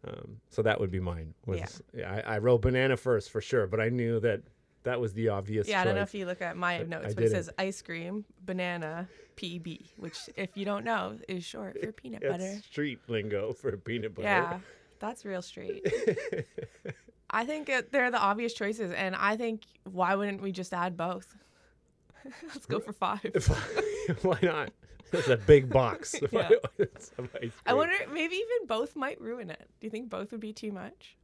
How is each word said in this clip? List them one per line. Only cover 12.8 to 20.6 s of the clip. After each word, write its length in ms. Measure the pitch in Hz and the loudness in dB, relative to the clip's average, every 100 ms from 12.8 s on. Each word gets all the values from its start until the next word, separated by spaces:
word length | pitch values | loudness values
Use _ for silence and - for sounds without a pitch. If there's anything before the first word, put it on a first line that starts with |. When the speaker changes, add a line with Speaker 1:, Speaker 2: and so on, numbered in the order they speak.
| 147 120 - | -4 -4 -4
Speaker 1:
lingo 440 | 113 104 101 107 | -2 0 -2 -2
for 240 | 117 123 101 | -2 -4 -4
peanut 380 | - 117 110 | -4 -4 -4
butter. 120 | 90 190 | -4 2
Speaker 2:
Yeah, 300 | 190 170 180 - - _ _ | 2 2 -4 -10 -20 _ _
that's 240 | 208 240 | -10 -8
real 180 | 202 185 | -8 -8
street. 400 | 180 - - 392 | -8 -12 -8 -2
Speaker 1:
<laughs> 1500 | 392 466 - - 554 - - - - - - - - _ _ | 0 2 2 0 -2 -6 -6 -10 -14 -12 -12 -12 -20 _ _
Speaker 2:
I 140 | 214 | -2
think 240 | 240 311 285 | -2 -4 -2
it, 220 | 262 240 | -2 2
they're 180 | 277 247 | 2 4
the 80 | 240 | 4
obvious 340 | 196 208 233 | 4 2 0
choices, 380 | 233 202 220 190 | -2 -2 -2 -4
and 220 | 180 190 185 | -2 -2 2
I 200 | 202 220 | 0 2
think, 260 | 233 220 - _ | -2 -4 -10 _
why 300 | - 185 180 | -10 0 2
wouldn't 260 | 196 202 196 | 2 0 -2
we 120 | 196 | -6
just 200 | 185 | -6